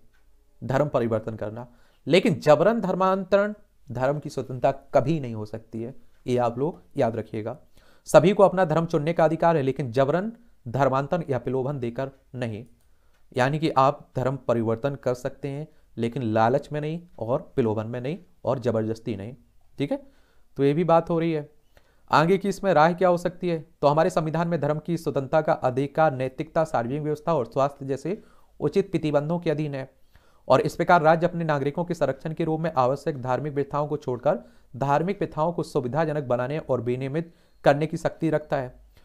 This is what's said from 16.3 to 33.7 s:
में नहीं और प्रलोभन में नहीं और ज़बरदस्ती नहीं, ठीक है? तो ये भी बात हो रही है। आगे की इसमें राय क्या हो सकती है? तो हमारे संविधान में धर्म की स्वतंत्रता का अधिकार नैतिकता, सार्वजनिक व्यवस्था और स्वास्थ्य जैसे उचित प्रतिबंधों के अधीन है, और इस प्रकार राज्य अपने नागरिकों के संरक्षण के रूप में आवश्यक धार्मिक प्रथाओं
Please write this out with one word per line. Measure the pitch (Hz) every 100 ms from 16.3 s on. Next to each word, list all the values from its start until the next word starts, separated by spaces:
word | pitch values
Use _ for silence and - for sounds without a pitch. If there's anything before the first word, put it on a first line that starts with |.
| 110 113 139 -
में | 147
नहीं | 151 170 - -
और | 110 139 - -
प्रलोभन | 113 107 110
में | 123
नहीं | 123 180 - _ 107
और | 131
ज़बरदस्ती | 117 113 110 110 - 98
नहीं, | 104 139 _ _ _ -
ठीक | 143
है? | 277 - _ _ _ - -
तो |
ये | 139
भी | 151
बात | 170 165 175
हो | 170
रही | 165
है। | 156 147 _ _ _ _ _ -
आगे | 131 165 190
की | 202
इसमें | 185 196
राय | 151 160
क्या | 175 185
हो | 175
सकती | 175 175 175
है? | 165 147 -
तो | 143
हमारे | 151 180
संविधान | 180 160 156 170
में | 170
धर्म | 143 156
की | - 170
स्वतंत्रता | 151 143 131 160
का | 156
अधिकार | 151 127 123 139 - 160
नैतिकता, | 131 131 - 156 165
सार्वजनिक | 156 127 117 147
व्यवस्था | 151 147 -
और | 156 113
स्वास्थ्य | 139 139 139 135
जैसे | 135 160 220 - - _ -
उचित | 151 196 196
प्रतिबंधों | 156 156 147 151 175
के | 165
अधीन | 151 151 139
है, | 131 _ - - _ _ -
और | 131
इस | 156 -
प्रकार | 170 175
राज्य | 156 165 170
अपने | 170
नागरिकों | 160 143 139 143 170
के |
संरक्षण | 165 135 135 160
के | 156
रूप | 165 156
में | 160 135
आवश्यक | 127 139 - 139
धार्मिक | 123 123 147
प्रथाओं | 139 139